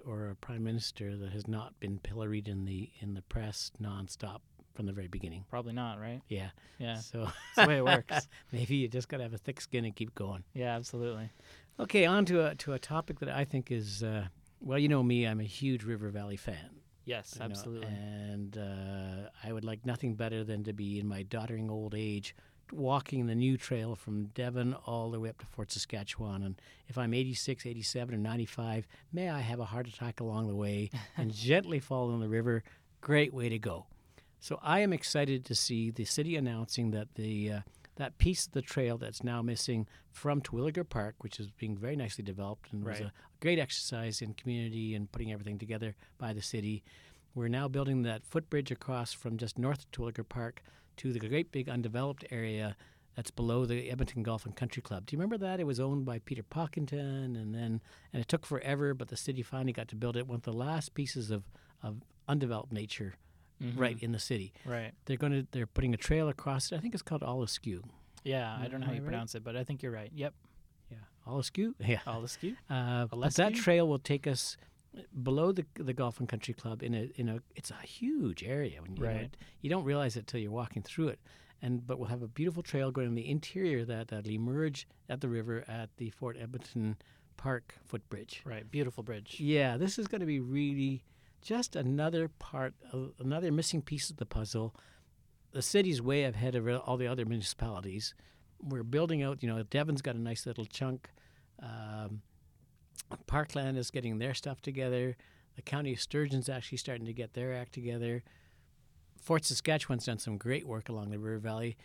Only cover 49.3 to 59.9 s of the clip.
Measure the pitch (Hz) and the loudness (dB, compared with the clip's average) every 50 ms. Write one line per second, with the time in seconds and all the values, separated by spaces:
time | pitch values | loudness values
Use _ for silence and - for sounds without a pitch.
49.3 | 113 113 120 107 - 123 123 135 143 135 - - - - 117 117 110 - 107 - | -2 -2 -2 -2 -2 0 0 0 0 -2 -4 -8 -6 -4 -4 -4 -4 -6 -6 -6
50.3 | - 123 117 120 - - - - - - - - - - - 131 120 113 110 110 | -4 -4 -4 -6 -6 -10 -18 -20 -20 -20 -20 -20 -10 -4 -2 0 0 0 0 2
51.3 | 135 156 170 - - 139 127 127 120 123 117 113 110 123 135 143 139 - - - | 2 2 2 0 -2 -4 -2 -2 -2 -2 0 0 0 0 -2 -2 -4 -6 -8 -6
52.3 | 123 117 113 110 107 107 107 104 104 - - - - - _ - - - 113 - | -4 -2 -2 0 0 0 -2 -2 -4 -8 -12 -20 -20 -20 _ -12 -8 -8 -8 -6
53.3 | - - 117 117 117 123 127 117 120 120 - - 123 127 127 - - 123 107 117 | -4 0 2 2 4 4 4 2 2 0 -2 -2 -2 0 0 0 0 -2 0 0
54.3 | 113 110 - 117 95 - 127 120 - 123 - - 104 90 104 - 143 151 180 214 | -2 -2 -4 -6 -6 -4 -4 -4 -2 -4 -6 -4 -6 -6 -4 -4 -2 0 0 0
55.3 | 233 208 196 185 190 185 165 143 131 120 135 135 143 143 131 127 117 113 - - | 0 0 0 0 0 0 0 0 2 2 2 2 2 0 0 0 -2 -4 -4 -4
56.3 | 135 120 104 - - 156 165 147 - 170 147 127 143 143 139 139 135 135 135 127 | -6 -6 -6 -4 -2 -2 -2 -2 -2 -2 -2 -2 -2 -2 -2 -2 -2 -2 -2 -2
57.3 | 120 113 110 107 110 117 117 113 113 113 - - - - - - - 123 120 - | -2 -2 -2 -2 -2 -2 0 0 0 0 -2 -6 -18 -20 -12 -6 -4 -4 0 2
58.3 | 165 156 - - 147 127 - 135 143 143 143 143 135 131 127 - 120 - - 143 | 0 0 0 0 -4 -2 -2 0 0 2 2 2 0 0 -4 -6 -8 -6 -4 -2
59.3 | 135 127 113 - 135 131 131 131 113 117 113 - | -2 -2 -4 -4 -2 0 0 0 0 -2 -4 -6